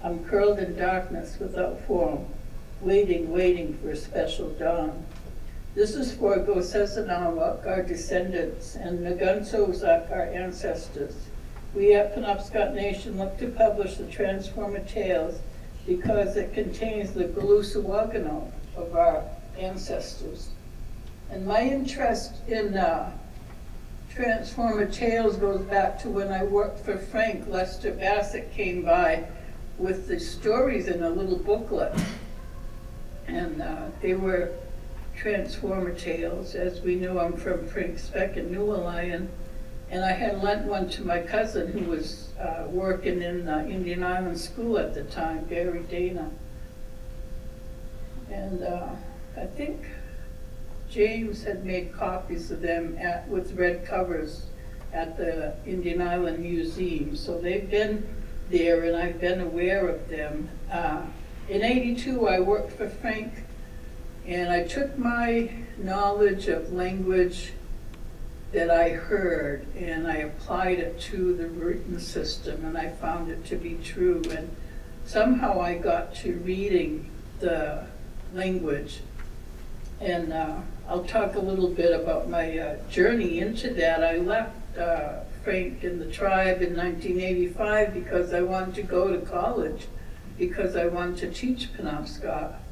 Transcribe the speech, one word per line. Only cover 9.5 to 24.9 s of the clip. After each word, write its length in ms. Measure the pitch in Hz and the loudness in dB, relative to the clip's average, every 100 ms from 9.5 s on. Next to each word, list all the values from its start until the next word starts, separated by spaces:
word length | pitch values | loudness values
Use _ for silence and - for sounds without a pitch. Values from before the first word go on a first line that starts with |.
| 220 196 175 190 165 - | 2 2 4 6 6 4
our 120 | 190 | -2
ancestors. 920 | 180 175 180 180 - - - - 208 - - - - - - | -2 -2 -4 -4 -4 -4 -6 -6 -6 -6 -10 -8 -10 -10 -6
We 200 | 202 202 | 4 8
at 200 | 202 208 | 10 8
Penobscot 600 | - 214 202 - 214 202 | 2 0 0 0 2 2
Nation 440 | 202 202 190 240 190 | 2 -2 -2 -4 -4
look 180 | 190 - | -4 -2
to 100 | 247 | -4
publish 480 | 220 220 208 190 - | 6 6 6 0 -2
the 100 | - | -8
Transformer 760 | - 196 196 - - 208 202 | 0 0 0 -4 -4 -4 -4
Tales 580 | - 220 190 170 160 - - - - - - | -4 -2 2 2 2 -2 -6 -8 -10 -8 0
because 500 | 180 214 208 190 214 | 0 4 4 4 2
it 180 | 190 | 0
contains 580 | - - - 226 214 196 | 0 -2 -2 -2 -2 -2
the 140 | 185 175 | 0 0
Galusawagano 1200 | 202 196 208 202 - 185 202 226 220 160 151 156 - - 170 | 0 6 8 6 0 2 2 2 0 -2 -4 -6 -8 -8 -6
of 200 | 170 170 | -2 6
our 260 | 170 156 - - - 185 | 6 6 -4 -10 -10 -6
ancestors. 880 | 185 190 - - - - 156 - - - - - - - - - - | -4 -4 -4 -4 -6 -8 -8 -6 -8 -8 -10 -10 -8 -8 -10 -12 -8
And 160 | 190 190 | -4 2
my 140 | 208 | 4
interest 680 | 262 269 262 - 254 214 - - - | 4 2 -2 0 2 2 -2 -8 -2
in, 280 | 220 208 190 | 0 0 4
uh, 360 | 165 165 - - - - - - - - - - - | 4 4 -2 -6 -12 -12 -12 -12 -10 -10 -10 -10 -8
Transformer 720 | - 247 220 - - 233 214 | 0 2 2 0 0 2 4
Tales 500 | 202 | 2